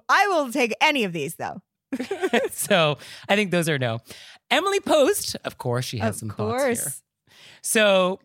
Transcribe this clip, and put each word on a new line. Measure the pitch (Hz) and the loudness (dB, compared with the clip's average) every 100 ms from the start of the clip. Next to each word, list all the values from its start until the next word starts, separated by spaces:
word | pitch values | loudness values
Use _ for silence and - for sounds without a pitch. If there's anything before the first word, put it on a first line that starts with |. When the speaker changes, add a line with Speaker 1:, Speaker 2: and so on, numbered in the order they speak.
| - | 2
Speaker 1:
I | 302 403 | 4 4
will | 339 269 | 2 0
take | 269 240 - | 0 -2 2
any | 302 285 | 2 2
of | 202 | 0
these, | 170 156 - | -2 -6 -6
though. | 110 180 - _ _ | -8 -10 -16 _ _
<laughs> | 262 254 349 359 240 523 | -8 -6 -4 0 0 -2
Speaker 2:
So | - - 196 151 143 - - - | -4 0 2 2 0 -8 -10 0
I | 202 | 0
think | 202 | 2
those | 175 165 | 0 0
are | 143 | 0
no. | 123 113 - - - - - | 0 -4 -8 -18 -20 -20 -2
Emily | 269 392 392 | 0 2 0
Post, | - 311 277 403 - - | 2 4 4 2 -4 -8
of | - - | -10 -8
course, | 127 123 127 | -4 -2 -4
she | 117 | -4
has | 220 - | -4 -4
Speaker 1:
Of | |
Speaker 2:
some | 110 | -8
thoughts | - 214 247 | -6 -4 -2
here. | 269 233 | -2 -2
Speaker 1:
course. | 147 - _ _ _ - - - | -6 -10 _ _ _ -20 -20 -12
Speaker 2:
So | - 226 208 190 185 196 | -2 2 4 4 2 -2